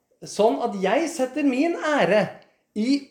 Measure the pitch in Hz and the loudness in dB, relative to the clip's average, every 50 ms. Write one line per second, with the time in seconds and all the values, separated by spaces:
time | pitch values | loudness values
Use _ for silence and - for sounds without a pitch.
0 | _ _ _ _ 170 - - - 208 233 269 277 247 220 202 190 185 185 220 294 | _ _ _ _ -18 -6 0 2 2 2 2 0 -2 -4 -4 -2 0 0 2 0
1 | 339 294 - - 262 254 - 302 285 285 247 254 311 339 339 - - 208 294 262 | 0 -2 -2 -4 -4 -4 -2 0 0 2 2 2 2 0 0 -2 -2 0 0 2
2 | 185 160 202 214 185 - - - - _ _ _ _ _ - 208 220 254 277 277 | 2 4 4 2 2 0 -4 -14 -20 _ _ _ _ _ -6 -4 -2 0 0 -2
3 | - - | -2 -2